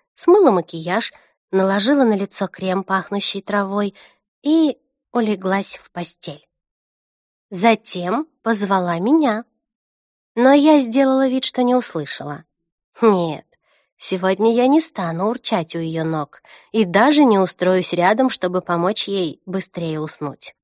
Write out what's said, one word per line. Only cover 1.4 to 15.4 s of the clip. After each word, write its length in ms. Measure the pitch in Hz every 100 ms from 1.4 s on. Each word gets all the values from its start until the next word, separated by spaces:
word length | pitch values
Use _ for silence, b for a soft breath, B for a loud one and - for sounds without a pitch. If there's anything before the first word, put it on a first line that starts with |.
| _
наложила 540 | 190 190 196 220 285
на 100 | 240
лицо 320 | 196 196 - 190
крем, 380 | - 190 185
пахнущий 580 | 190 190 - 202 - 196
травой, 540 | - 208 196 202 202 b b b _ _
и 360 | 285 320 311 - _ _ _
улеглась 720 | 233 214 190 190 196 190 -
в 80 | _
постель. 560 | 180 170 - - 139 _ _ _ _ _ _ _ _ _ _ _
Затем 800 | 180 226 220 - 180 175 240 320 _
позвала 540 | 226 214 196 196 180 170
меня, 440 | 214 320 277 214 - _ _ _ _ _ _ _ _ 226
но 160 | 262
я 260 | 285 302 302
сделала 480 | 240 254 269 262 269
вид, 180 | 262
что 200 | - -
не 100 | 247
услышала. 720 | 254 - 160 147 - 143 147 - _ _ _ _ -
Нет, 460 | 226 185 165 147 - _ _ _ _ -
сегодня 580 | - 185 185 190 226
я 140 | 233 254
не 120 | 311
стану 480 | - - 170 165 208
урчать 460 | 254